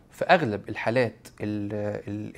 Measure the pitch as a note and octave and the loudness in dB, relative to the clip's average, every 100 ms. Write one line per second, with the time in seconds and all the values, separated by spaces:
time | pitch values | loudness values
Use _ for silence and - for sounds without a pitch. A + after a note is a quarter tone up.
0 | - - - F3+ C#3 G2+ - G#2+ - A#2+ | -20 -6 6 6 6 -2 -4 -4 0 2
1 | A#2 - - - G#2+ G#2 G2+ G#2+ G#2 G#2 | 2 -2 -18 -8 -4 -4 -4 -4 -4 -4
2 | - G#2 G#2 | -6 -8 -8